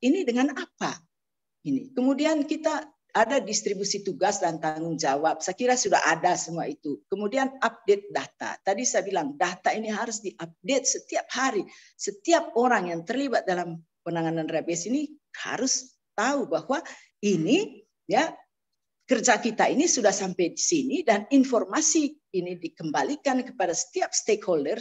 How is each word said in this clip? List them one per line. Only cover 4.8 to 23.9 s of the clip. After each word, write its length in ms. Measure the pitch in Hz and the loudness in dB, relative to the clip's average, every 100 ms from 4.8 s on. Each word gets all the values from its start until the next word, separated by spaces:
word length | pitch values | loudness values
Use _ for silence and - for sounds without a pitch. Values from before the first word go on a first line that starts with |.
| 165 | -4
jawab. 460 | 156 151 139 156 - | -2 0 2 2 0
Saya 160 | - 180 | -4 0
kira 180 | 247 | 2
sudah 240 | 247 202 170 151 | 2 4 2 4
ada 300 | 165 180 175 | 2 2 0
semua 300 | - 165 123 | -2 -6 -6
itu. 340 | 151 151 - - | -6 -8 -8 -6
Kemudian 420 | 196 208 262 262 - | -4 -2 0 -2 0
update 540 | 233 - - 202 - | -4 0 2 2 0
data. 420 | 147 131 - 113 82 | -6 -8 -8 -10 -6
Tadi 240 | - 202 | -2 0
saya 180 | 254 220 | 0 0
bilang 320 | 190 185 143 | 0 -2 -2
data 380 | 143 175 185 208 | -2 -2 -2 -2
ini 140 | 190 220 | -2 -2
harus 320 | 208 233 220 | -4 -4 -6
diupdate 640 | 196 - 165 - 185 269 262 | -8 -10 -12 -8 -2 0 0
setiap 400 | - - 320 - | -4 -4 -6 -4
hari. 320 | 247 262 208 - - - - | -2 0 0 -4 -10 -20 -12
Setiap 560 | 208 - - 330 - | -10 -6 2 2 2
orang 380 | 233 247 220 180 | 2 4 4 0
yang 100 | 165 165 | -4 -4
terlibat 400 | 254 277 - - | -2 0 0 0
dalam 320 | 180 175 165 - _ | -2 -4 -8 -14 _
penanganan 420 | 170 170 160 165 151 | -6 -2 0 -2 -2
rabies 400 | 151 160 170 208 | -2 -2 -4 -2
ini 220 | 277 294 - _ - | -2 -4 -10 _ -12
harus 580 | - 143 262 - - _ _ | -8 -4 -2 -2 -6 _ _
tahu 320 | - 240 285 202 | -2 0 0 0
bahwa 320 | 160 - 294 - - - _ | -2 -2 -4 -4 -14 -20 _
ini, 580 | 208 170 165 339 453 - - _ - | 0 2 4 2 0 -8 -20 _ -2
ya, 220 | 214 320 - _ _ _ _ _ _ - | 2 2 -2 _ _ _ _ _ _ -2
kerja 320 | 240 196 214 | 2 4 2
kita 260 | 233 214 185 | 2 2 2
ini 160 | 220 339 | 2 2
sudah 240 | - 208 | 4 2
sampai 420 | 190 190 180 170 | 2 -2 0 -2
di 80 | - | 0
sini 340 | - 160 131 320 | 0 0 0 0
dan 240 | 277 202 208 | 2 2 4
informasi 800 | 277 262 233 180 247 311 330 285 - _ 190 | 4 6 4 0 0 2 2 0 -4 _ -4
ini 240 | 175 180 | -4 -6
dikembalikan 800 | 165 - 160 147 143 294 285 254 | -10 -10 -6 -2 -2 -2 0 0
kepada 320 | 247 - 180 | -2 -2 -2
setiap 400 | 165 - | -2 -4